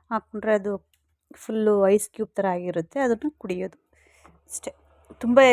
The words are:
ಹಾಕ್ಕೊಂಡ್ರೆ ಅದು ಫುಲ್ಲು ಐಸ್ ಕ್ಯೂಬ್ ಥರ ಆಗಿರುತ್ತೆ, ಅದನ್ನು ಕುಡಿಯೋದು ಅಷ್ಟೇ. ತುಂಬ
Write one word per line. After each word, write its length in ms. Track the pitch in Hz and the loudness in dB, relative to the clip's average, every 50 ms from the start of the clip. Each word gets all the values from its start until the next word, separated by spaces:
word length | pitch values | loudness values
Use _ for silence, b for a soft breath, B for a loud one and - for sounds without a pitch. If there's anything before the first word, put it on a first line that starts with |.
| _ - | _ -10
ಹಾಕ್ಕೊಂಡ್ರೆ 440 | 233 214 - _ - 208 202 220 214 | -10 -10 -10 _ -14 -8 -4 -2 -2
ಅದು 360 | 208 190 208 196 190 _ _ _ _ _ _ _ _ _ _ - | -2 -2 -4 -10 -10 _ _ _ _ _ _ _ _ _ _ -20
ಫುಲ್ಲು 500 | - - - 220 220 214 214 208 202 196 | -20 -12 -8 -6 -2 0 2 2 4 4
ಐಸ್ 240 | 190 202 208 - - | 4 2 2 0 -4
ಕ್ಯೂಬ್ 200 | _ - 220 - - | _ -10 -10 -8 -6
ಥರ 120 | - 196 | -6 -4
ಆಗಿರುತ್ತೆ, 540 | 190 180 180 175 180 170 175 165 - - 277 | -4 -4 -4 -6 -6 -6 -6 -8 -6 -6 -4
ಅದನ್ನು 380 | 269 247 226 220 - 302 - _ | -2 -2 -2 -2 -4 -8 -8 _
ಕುಡಿಯೋದು 400 | - 190 180 180 185 180 - _ _ _ b b b b b b b | -10 -10 -8 -8 -8 -12 -12 _ _ _ b b b b b b b
ಅಷ್ಟೇ. 460 | b b _ _ - - - - - - _ _ _ _ _ _ _ - - | b b _ _ -18 -18 -14 -14 -16 -18 _ _ _ _ _ _ _ -16 -8
ತುಂಬ 200 | - 233 240 269 269 254 | -4 2 4 6 8 8